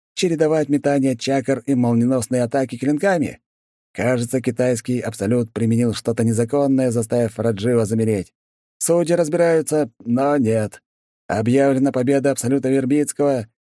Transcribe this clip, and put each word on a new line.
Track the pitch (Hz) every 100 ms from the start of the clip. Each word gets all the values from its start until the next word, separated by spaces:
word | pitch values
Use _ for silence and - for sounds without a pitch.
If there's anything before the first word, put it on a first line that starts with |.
| _
Чередовать | - 185 160 156 156 143
метание | 143 143 143 135 123
чакр | - 135 127 127 -
и |
молниеносные | 131 120 117 120 131 117 127
атаки | 120 139 131 117
клинками. | 131 147 196 180 107 - _ _ _ _ _
Кажется, | - 113 127 120 131
китайский | 123 117 127 117 - 123
абсолют | 110 - 98 120 117
применил | 107 113 117 120
что-то | 104 - 117
незаконное, | 113 110 117 143 139 135 127
заставив | 117 110 123 117 -
Раджива | 113 98 113 120
замереть. | 101 113 110 104 87 _ _ _ _ -
Судьи | - 170 165
разбираются, | 170 156 170 170 165 151 151 131 -
но | 117 120 139 147
нет. | 113 110 104 - _ _ _ _ -
Объявлена | 101 110 131 139 131 135
победа | 127 123 139 139
абсолюта | 131 117 135 131
Вербицкого, | 135 127 147 143 - 143 131 107 _